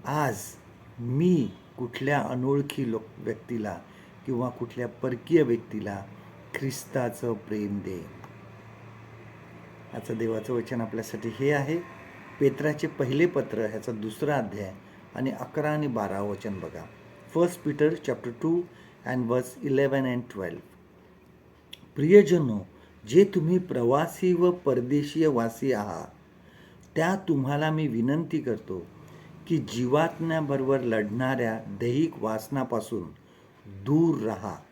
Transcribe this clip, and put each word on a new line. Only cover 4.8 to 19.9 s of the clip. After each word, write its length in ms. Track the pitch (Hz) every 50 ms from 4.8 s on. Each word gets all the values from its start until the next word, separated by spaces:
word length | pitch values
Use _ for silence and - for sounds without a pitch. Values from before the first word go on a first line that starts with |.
| 123 110
परकीय 540 | - - - 131 123 117 - - 170 160
व्यक्तीला 640 | 151 120 117 113 - - 107 107 98 104 98 98 98 - - - - - - - - - -
ख्रिस्ताचं 800 | - 135 135 127 - - - - 135 123 117 - - - 120
प्रेम 460 | 113 104 - - 107 107 104 101 101 101
दे. 280 | 90 95 92 87 82 - - - - - - - - - - - - - - - - - - - - - - - - - - - - - - - - - - - - - -
आजचं 200 | 113 113 - 117
देवाचं 400 | 110 117 113 113 110 110 - 127
वचन 260 | 120 117 - 127 117
आपल्यासाठी 480 | 113 107 107 110 107 - - 107 113 117
हे 240 | 110 107 135 143
आहे, 260 | 147 143 139 139 160 175 175 - - - - - - - - - - -
पेत्राचे 460 | 143 135 135 - 143 151 147 147 -
पहिले 400 | 156 156 - 143 123 135 143 170
पत्र 400 | 175 - 143 120 - - 110 110
ह्याचा 260 | 107 107 107 - 123
दुसरा 440 | 117 107 104 110 107 - 156 143 147
अध्याय 380 | 135 113 98 95 104 101 92 92 - - - - - - - -
आणि 160 | 123 127 135
अकरा 420 | 107 - 127 - - 156 147 151
आणि 140 | 151 151 151
बारा 340 | 139 117 113 101 98 95 98
वचन 400 | 101 104 101 95 - 110 98 92
बघा. 240 | 87 80 78 82 80 - - - - - - - - - -
फर्स्ट 280 | 165 175 175 175 -
पीटर 260 | - 151 147 147 151 156
chapter 420 | 165 170 - - 123 - - 123 117 113
टू 200 | - 160 170 175 175 - - - - - - - - 123
and 140 | 127 127
verse 420 | 123 113 123 127 127 - - - -
eleven 260 | 143 131 135 139 135